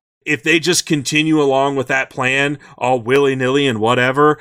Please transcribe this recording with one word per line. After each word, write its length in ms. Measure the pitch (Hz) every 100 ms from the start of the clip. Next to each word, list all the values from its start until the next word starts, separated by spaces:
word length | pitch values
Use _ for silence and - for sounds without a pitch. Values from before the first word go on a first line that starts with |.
| _ _ -
If 160 | 147
they 180 | 156 165
just 240 | 151 170
continue 560 | - 156 123 151 156 156
along 360 | 143 135 139 139
with 120 | 123
that 220 | 135 131
plan, 480 | - 127 135 143 147 - -
all 240 | 123 127
willy-nilly 640 | 113 139 139 131 127 139 139
and 140 | 110
whatever, 580 | 110 123 127 131 151 147